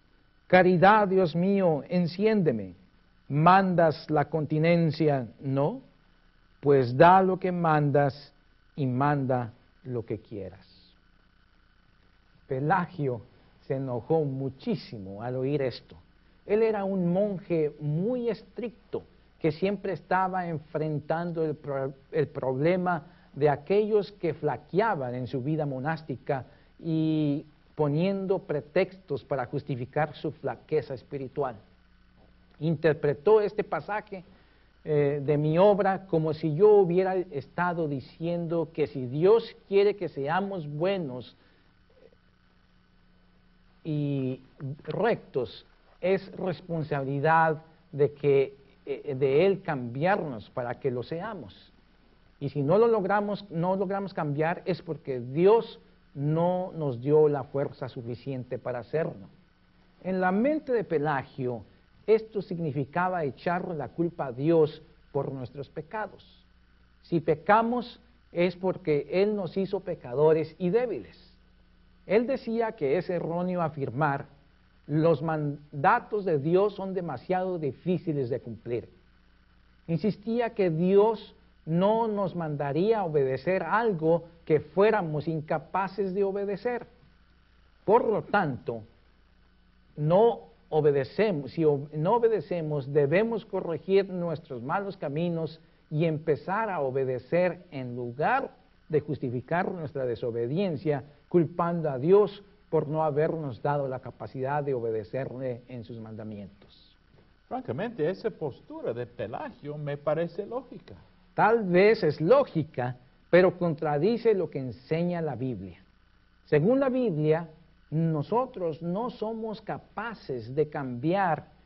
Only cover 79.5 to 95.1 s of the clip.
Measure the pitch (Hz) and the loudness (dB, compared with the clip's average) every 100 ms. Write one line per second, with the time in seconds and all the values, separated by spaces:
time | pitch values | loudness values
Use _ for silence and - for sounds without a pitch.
79.5 | _ _ _ - 165 214 - 226 226 233 | _ _ _ -6 -2 -2 -4 -4 -2 -2
80.5 | 226 185 160 180 196 214 214 - - _ | 0 0 2 4 6 4 2 -8 -20 _
81.5 | _ - 165 196 226 226 202 190 160 160 | _ -4 2 2 2 0 -2 -4 -4 -6
82.5 | 143 143 139 202 220 180 151 131 131 175 | -4 -2 0 2 0 0 0 0 0 -2
83.5 | 185 165 202 233 170 160 165 - - - | -2 0 0 0 0 2 2 -2 -14 0
84.5 | 151 - - 208 214 170 151 165 160 147 | 0 2 4 4 4 0 -4 -4 -4 -2
85.5 | 165 156 185 190 190 196 185 196 196 202 | -4 -4 -4 -4 -4 -4 0 -2 -2 -4
86.5 | 196 247 240 254 _ _ _ _ _ _ | -6 -6 -6 -8 _ _ _ _ _ _
87.5 | _ _ _ - 226 247 196 147 202 170 | _ _ _ 2 4 4 0 2 2 2
88.5 | 120 - 117 104 _ _ _ _ _ _ | -2 -6 -8 -10 _ _ _ _ _ _
89.5 | _ _ _ _ - 151 180 233 208 - | _ _ _ _ -4 2 6 6 2 -6
90.5 | _ _ 160 151 139 131 - 214 160 135 | _ _ 2 4 2 0 0 0 0 -4
91.5 | - 156 143 147 151 160 233 233 214 147 | 0 2 2 -2 -2 2 2 2 0 -2
92.5 | 175 156 147 131 143 139 170 226 226 - | -4 -2 -4 0 2 4 4 2 -2 -6
93.5 | 190 170 156 170 196 190 180 170 165 - | -6 -6 -6 0 2 2 -4 -4 -6 -8
94.5 | 123 123 180 196 - 151 | -10 -4 -4 -6 -8 -6